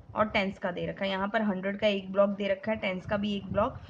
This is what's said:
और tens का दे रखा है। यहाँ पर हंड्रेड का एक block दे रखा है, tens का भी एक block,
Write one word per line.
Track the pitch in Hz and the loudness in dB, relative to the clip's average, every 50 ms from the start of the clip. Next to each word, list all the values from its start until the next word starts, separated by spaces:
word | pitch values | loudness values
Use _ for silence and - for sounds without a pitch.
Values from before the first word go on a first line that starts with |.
| - - - | -16 -4 -2
और | - 214 208 | 0 0 2
tens | - 214 190 196 196 - | 2 0 0 0 -2 -4
का | - 180 | -4 -4
दे | 175 175 165 | -4 -2 -4
रखा | 165 165 - 196 | -4 -4 -2 -2
है। | 196 | -2
यहाँ | 190 190 196 202 | 0 0 0 0
पर | 233 220 | 2 2
हंड्रेड | 214 208 185 185 180 196 202 202 | 2 2 0 0 0 -2 0 2
का | 220 | 2
एक | 208 196 196 190 190 | 2 2 0 -2 2
block | 190 202 202 202 | 4 4 4 4
दे | 202 208 202 196 | 4 0 0 0
रखा | 190 190 - 220 | 0 0 0 -2
है, | 220 220 | -2 0
tens | 220 196 185 185 - | -2 -2 -2 -4 -2
का | - 214 | -2 -2
भी | 202 208 208 202 | 0 0 0 -2
एक | 196 196 185 | -2 -4 0
block, | 185 202 226 262 - - - | 2 2 2 2 0 -6 -12